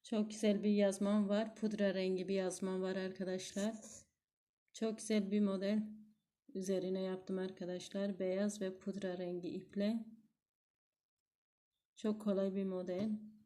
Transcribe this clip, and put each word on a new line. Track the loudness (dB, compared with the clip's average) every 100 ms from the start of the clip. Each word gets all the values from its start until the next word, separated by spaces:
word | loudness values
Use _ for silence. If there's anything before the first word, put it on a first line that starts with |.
Çok | 0 0 0
güzel | 2 4 4
bir | 4
yazmam | 6 6 4 2 4 4
var. | 2 0
Pudra | -2 -4 2 2
rengi | 2 2 0 2
bir |
yazmam | 0 0 -2 -2 -2
var | -2 -2
arkadaşlar. | -4 -4 -4 -4 -4 -2 -2 -4 -12 -18 -20 _ _ _ _ _ _
Çok | -4 -4 -4
güzel | 0 2 4
bir | 4
model | 4 2 2 0 0 -10 -18 _ _ _ -10
üzerine | -6 0 2 2 0
yaptım | -2 -4 -4 -4
arkadaşlar. | -4 -6 -6 -6 -6 -2 -2 0
Beyaz | 0 2 0 0
ve | -6 -4
pudra | -6 -4 -4 -2
rengi | -4 -4 -4
iple. | -6 -6 0 0 0 -4 -16 _ _ _ _ _ _ _ _ _ _ _ _ _ _ _ _ _ -4
Çok | -4 -2
kolay | 0 2 2
bir | 0
model. | -2 -2 -4 -2 -2 -2 -6 -20